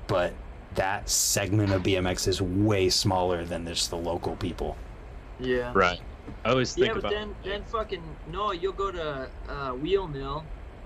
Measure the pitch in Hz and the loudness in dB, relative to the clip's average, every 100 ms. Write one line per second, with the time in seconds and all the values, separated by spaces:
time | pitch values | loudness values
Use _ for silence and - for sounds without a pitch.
0 | - 95 87 - - - - - 95 101 | 0 2 2 -2 -12 -14 -6 -2 0 0
1 | - - - 104 98 107 101 95 90 92 | 0 2 2 2 4 4 6 4 4 4
2 | 90 90 95 92 92 95 107 101 92 - | 4 2 2 2 2 4 4 6 4 4
3 | 101 92 90 87 85 85 85 85 - 85 | 4 4 4 2 0 -4 -4 -2 -2 -2
4 | 85 85 82 80 90 80 73 - - - | -2 -2 -2 -4 -4 -2 -4 -6 -10 -14
5 | - - - - 127 123 123 104 90 87 | -14 -14 -14 -6 -2 0 2 4 4 2
6 | - - - - 110 131 120 - 117 110 | -6 -12 -12 -4 2 2 2 2 2 2
7 | 104 101 107 - 185 208 - 220 214 180 | 0 -2 -4 -8 -6 -6 -4 -4 -4 -6
8 | 160 147 160 180 208 180 190 180 196 175 | -8 -12 -8 -4 -2 -2 -2 -2 -2 -2
9 | 156 139 131 - - 143 135 127 160 196 | -4 -4 -6 -10 -8 -6 -4 -4 2 2
10 | 180 139 135 151 156 - - - | 2 -4 -4 -6 -8 -12 -12 -14